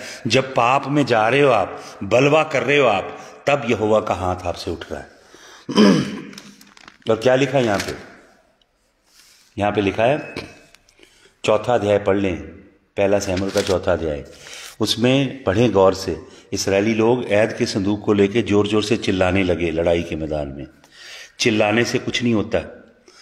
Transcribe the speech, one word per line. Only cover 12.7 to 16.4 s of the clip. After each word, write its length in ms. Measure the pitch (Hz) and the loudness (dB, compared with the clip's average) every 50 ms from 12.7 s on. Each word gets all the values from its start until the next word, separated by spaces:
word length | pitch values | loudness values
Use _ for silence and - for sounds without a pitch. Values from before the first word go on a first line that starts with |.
| _ _ _ _ _ | _ _ _ _ _
पहला 220 | - 101 98 101 101 | -2 0 2 2 0
शमूएल 320 | 101 98 90 90 98 98 | 0 -2 -4 -4 -4 -2
का 120 | 95 101 95 | -2 -2 0
चौथा 300 | 101 92 90 92 95 87 | 0 -2 0 0 0 -2
अध्याय, 320 | 80 82 80 73 69 71 - - - - - - - - - - - | 0 -2 -4 -6 -6 -10 -14 -20 -20 -20 -18 -18 -18 -18 -18 -6 -4
उसमें 640 | 110 - - 110 113 123 131 139 139 127 - - - | -2 -2 0 0 2 2 4 2 0 -2 -4 -4 -4
पढ़ें 280 | 101 92 107 123 113 95 | -2 2 2 2 4 4
गौर 220 | 98 95 95 92 | 6 6 6 4
से। 260 | - - 98 80 73 - - - - | 2 -4 -6 -6 -8 -10 -16 -20 -20